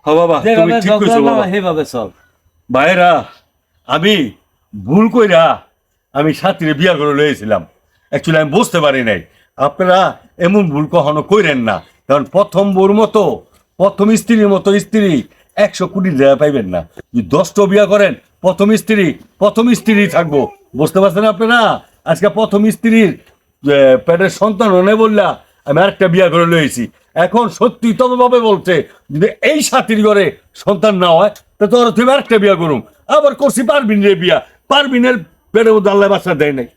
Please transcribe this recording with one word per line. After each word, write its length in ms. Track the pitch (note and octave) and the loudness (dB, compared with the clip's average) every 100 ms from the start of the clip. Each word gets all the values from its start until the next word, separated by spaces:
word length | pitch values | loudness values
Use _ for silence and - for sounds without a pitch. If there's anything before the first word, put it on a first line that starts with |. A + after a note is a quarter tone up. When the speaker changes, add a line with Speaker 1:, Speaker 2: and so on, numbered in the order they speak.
Speaker 1:
হ্যাঁ 100 | D3+ D#3+ | 0 0
বাবা, 160 | E3+ D3+ | 2 0
তুমি 160 | G3+ | 0
Speaker 2:
যেভাবে 260 | A3 - A#3 | 0 2 0
Speaker 1:
ঠিক 80 | F#3+ G#3+ | 0 0
কইছো 120 | G#3 | 2
Speaker 2:
ঝগড়া 200 | A#3 A3+ | 2 2
না, 0 | |
Speaker 1:
বাবা। 140 | - F#3+ | 0 -2
Speaker 2:
সেইভাবে 320 | G3+ F#3 D#3 C#3+ | -4 -4 -4 -6
চল। 160 | B2 G2 _ _ _ _ _ _ | -8 -10 _ _ _ _ _ _
Speaker 1:
ভাইরা, 420 | B2+ D#3 F3+ F3 D3+ G#2+ _ _ _ _ _ - | 0 0 2 2 2 -4 _ _ _ _ _ -8
আমি 280 | D3 F#3+ G3+ A#2+ F#2 _ _ _ | -2 0 0 -2 -8 _ _ _
ভুল 320 | G#2 G2 F3 A3 | -16 -2 0 2
কইরা 280 | A#3+ G#3 E3+ D#3+ A2+ _ _ _ _ _ | 2 2 2 2 -2 _ _ _ _ _
আমি 160 | C#3 D#3 D3 | -4 -2 -2
সাথীরে 340 | F#3 F#3 D#3+ C#3 | -4 -4 -4 -2
বিয়া 140 | F3+ D#3 | -2 0
করে 140 | D3 C#3+ | -2 0
লইছিলাম। 420 | D3+ C3+ G#2 G2+ D#2+ _ _ _ _ | -2 -2 -4 -4 -6 _ _ _ _
Actually 260 | C#3 - D#3+ | -6 -2 -2
আমি 80 | D3+ E3+ | 0 -2
বুঝতে 220 | - E3+ | 0 0
পারি 160 | D3 C3 A#2 | 0 0 -2
নাই। 100 | F#2+ D#2+ _ _ - | -4 -8 _ _ -4
আপনারা 420 | C#3+ - F#3 F3+ E3+ - _ - | -4 -2 0 0 0 -6 _ -4
এমন 180 | F3 G3+ F3+ | 0 0 0
ভুল 120 | C#3+ D3+ | -2 -2
কখনো 260 | E3+ C#3+ D3+ C#3+ | -2 0 -4 0
কইরেন 280 | G#3 E3+ C3 A2+ | 0 0 -2 -2
না, 60 | F#2 - _ - | -6 -10 _ -4
কারণ 160 | C#3+ B2+ | -4 0
প্রথম 300 | F3+ G3+ F3 G3+ | -2 0 -2 0
বউর 160 | F#3+ G3 G#3 | 2 2 2
মতো, 220 | G#3+ A3 E3+ A2+ _ _ _ - | 0 0 -2 -4 _ _ _ -2
প্রথম 280 | F#3+ - G#3 A3 | -2 0 0 0
স্ত্রীর 280 | - A3+ G#3 | 0 0 2
মতো 160 | G3 G3 G3+ | 0 0 -2
স্ত্রী 280 | - A3 G3+ C#3+ - _ _ - | -2 -2 0 -2 -4 _ _ -2
একশো 280 | G3+ - - | -2 -2 -6
কোটি 160 | F#3+ F#3 C3+ | -4 -4 2
টাকা 160 | C#3 C3+ | 2 2
পাইবেন 260 | D3+ C3+ F#2+ | 0 -2 -4
না। 80 | F2 E2 - _ | -8 -10 -20 _
যদি 120 | A#2+ F#2 | -6 -2
দশটা 280 | D3+ F#3 G3+ G3 | -2 -2 -2 0
বিয়া 140 | G3+ G3 | 2 2
করেন, 200 | G3+ G3 B2+ _ _ | 2 0 -2 _ _
প্রথম 240 | F3+ F3+ G3+ A3 | -4 0 0 0
স্ত্রী, 240 | G#3 G#3+ F3 - - _ | 0 0 0 -4 -16 _
প্রথম 240 | G3+ G#3+ A#3+ A3+ | -2 0 0 0
স্ত্রী 240 | - G#3 G3+ | 0 0 2
থাকবো। 260 | D3 E3+ C#3+ A#2+ - _ B2 | 0 0 -2 -4 -8 _ -4
বুঝতে 200 | D3+ F#3+ | -2 2
পারছেন 220 | G3 E3+ A3 | 0 2 -2
আপনারা? 260 | F#3 A3+ A#3+ G#3 C3+ _ _ - | -2 0 2 0 -2 _ _ -6
আজকে 160 | E3 G3 G#3+ | -2 0 0
প্রথম 240 | G#3+ G3+ G#3+ | -2 0 0
স্ত্রীর, 340 | F3 A3+ A3+ G3 A2+ _ _ _ _ | 0 0 2 2 -2 _ _ _ _
এ, 140 | C#3 C#3+ C3+ C3 | 0 4 4 4
পেটের 260 | - E3+ G3 - | 0 0 -2 0
সন্তান 300 | G#3 F#3+ A3 | -4 0 0
হনে 200 | F3+ F#3+ A3 | 2 2 2
বললা 240 | A3 G#3 F3 B2+ _ _ - | 2 2 -2 -4 _ _ -4
আমি 100 | D3 | 0
আরেকটা 240 | G3 G3 F#3 | 0 0 0
বিয়া 140 | F3 F3+ | 2 2
করে 120 | E3 E3+ | 2 0
লইছি। 300 | E3+ C#3+ B2 A2 _ _ D#3 | 0 -2 -4 -10 _ _ -4
এখন 200 | F3 A3 A3+ - | 0 0 -2 -2
সত্যি 300 | A#3 - A#3 G3+ | -4 -2 -4 0
তবে 160 | B3 B3 | -2 0
ভাবে 160 | B3 B3 A3+ | 0 2 2
বলছে, 260 | F#3+ F3+ E3 - _ _ | -2 0 -2 -4 _ _
যদি 160 | D3 G3 - B3+ | -2 -2 -2 -2
এই 80 | D4+ - | -2 -2
সাথীর 300 | C4 F3+ A3 G#3+ | -2 -2 0 2
ঘরে 180 | G3+ E3+ - _ - | 2 0 -6 _ -8
সন্তান 300 | - G3 G#3+ F#3+ | -4 0 0 0
না 60 | F3+ E3 | 2 2
হয়, 140 | G#3 - _ _ | 2 -4 _ _
তা 80 | G3+ | 0
তো 40 | A#3+ | 2
আর 60 | A#3+ | 2
তুমি 140 | F#3 B3+ | 0 0
আরেকটা 240 | C#4 - A3 | 0 0 0
বিয়া 120 | G3+ F3+ | 2 0
করুম। 180 | E3+ C3 - _ - | -2 -4 -8 _ -2
আবার 180 | D4 C#4+ A#3+ | 0 0 0
করছি 200 | C#4 A3 | -2 -2
পারবিন 360 | C4+ D4 A3 G#3 | -2 0 0 0
রে 80 | G3+ | 2
বিয়া, 220 | F#3 F3+ D3+ - _ _ | 0 0 -2 -4 _ _
পারবিনের 440 | C4+ C#4 B3 B3 B3 D#3+ _ _ | -2 0 0 0 -2 -6 _ _
পেটে 180 | G#3+ A3+ | 0 4
মধ্যে 160 | A3 G3+ | 2 2
আল্লাহ 160 | G3+ G3+ | 2 2
বাচ্চা 200 | G3 F#3 D#3 | 0 -2 -2
দেয় 140 | D3 C3+ | -2 -2
নাই। 80 | A#2+ | -10